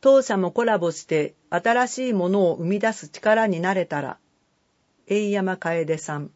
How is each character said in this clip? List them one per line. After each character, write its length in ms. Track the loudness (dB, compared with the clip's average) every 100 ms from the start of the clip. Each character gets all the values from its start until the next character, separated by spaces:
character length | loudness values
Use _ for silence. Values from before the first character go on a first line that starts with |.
当 220 | 8 6
社 160 | 4 0
も 140 | 0
コ 120 | 0
ラ 140 | 0 0
ボ 120 | 0
し 160 | -4 -2
て 280 | -2 -2 _ _
新 360 | -4 0 0 0
し 220 | -2 -2
い 20 |
も 140 | 0 0
の 200 | 2 2
を 60 | 0
生 80 |
み 140 | -2 0
出 140 | -2
す 160 | -4 -12
力 380 | -4 2 2 2
に 140 | 0
な 140 | -2
れ 100 | -2
た 160 | -2 -4
ら。 180 | -6 -10 _ _ _ _ _ _ _ _ -4
永 240 | -2 0
山 260 | 0 -2 -2
楓 400 | -2 -2 -2 -4
さ 200 | -4 -8
ん。 120 | -8